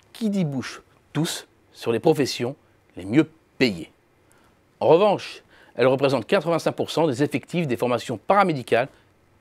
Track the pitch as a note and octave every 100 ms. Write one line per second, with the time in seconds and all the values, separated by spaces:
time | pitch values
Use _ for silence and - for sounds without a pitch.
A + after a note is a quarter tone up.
0 | _ - A3 G3+ D#3+ C3+ A2+ - - _
1 | _ C#3+ E3 - - _ _ - - B2+
2 | E3 D#3 C3 - B2 D3 _ _ _ -
3 | F#2 C3 D#3 _ _ - B2+ F2 - _
4 | _ _ _ _ _ _ _ - A2+ D#3+
5 | G#3 D#3+ - - _ _ - - B2+ C3
6 | C#3 C3 - G3 E3 D#3+ D#3 - B2 -
7 | D#3+ A#2+ C#3+ C#3 - E3+ D#3 A#2+ B2 A#2+
8 | - A2+ - G3 - D3 A#2 A#2 C3+ _
9 | _ _ _ _